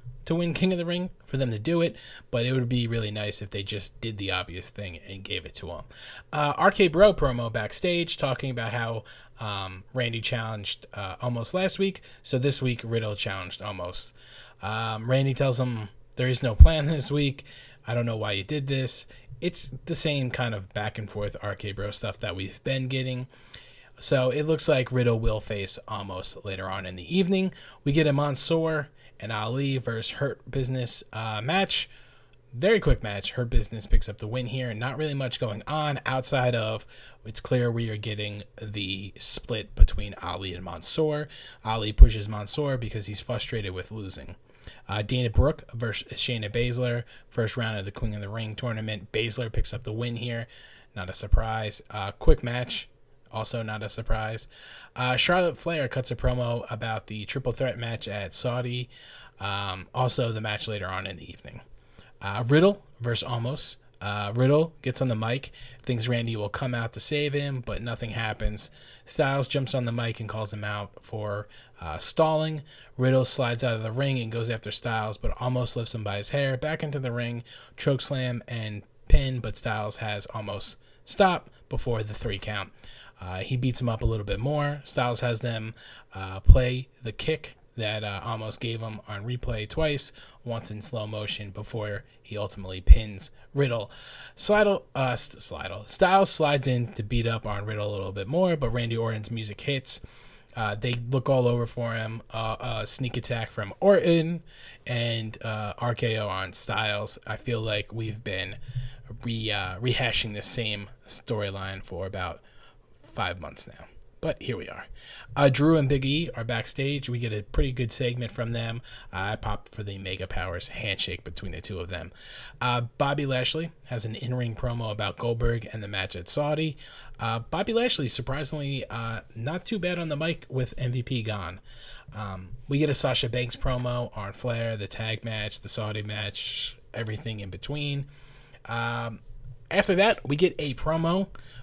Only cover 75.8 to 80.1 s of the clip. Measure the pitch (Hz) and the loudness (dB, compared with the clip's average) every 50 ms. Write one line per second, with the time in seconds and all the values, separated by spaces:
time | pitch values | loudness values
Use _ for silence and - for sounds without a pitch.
75.8 | 113 - - 113 110 107 98 101 104 - - 143 139 135 131 123 - 151 160 - | 0 -2 -4 -2 -4 -4 -4 -4 -4 -2 -2 0 0 0 -2 -2 -4 -4 -4 -4
76.8 | 165 147 143 139 135 139 120 120 120 117 120 120 - - - - - - - - | -4 -4 -4 -4 -4 -4 -4 -4 -4 -4 -6 -8 -10 -12 -18 -20 -20 -20 -12 0
77.8 | - 147 139 127 - - 143 131 127 127 120 120 - - 120 117 113 107 104 104 | 2 2 4 4 4 2 2 0 -2 -2 -4 -4 -6 -8 -6 -6 -6 -6 -8 -10
78.8 | - - _ - - - - 143 139 131 131 123 110 110 101 - - 117 107 110 | -12 -14 _ -12 8 10 10 10 10 6 -2 -4 -4 -2 -2 -2 0 0 -2 -2
79.8 | 107 107 - - 117 107 | -2 -4 -4 -4 -4 -4